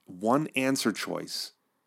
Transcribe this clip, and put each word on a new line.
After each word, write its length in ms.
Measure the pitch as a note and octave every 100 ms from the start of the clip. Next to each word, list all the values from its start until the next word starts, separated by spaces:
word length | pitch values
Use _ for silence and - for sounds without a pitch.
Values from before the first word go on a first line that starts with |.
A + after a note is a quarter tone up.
| -
one 440 | F#2 G#2+ C3+ D#3 -
answer 360 | C3 C3+ A#2+
choice, 640 | F#2 - E2 - - - _ _ _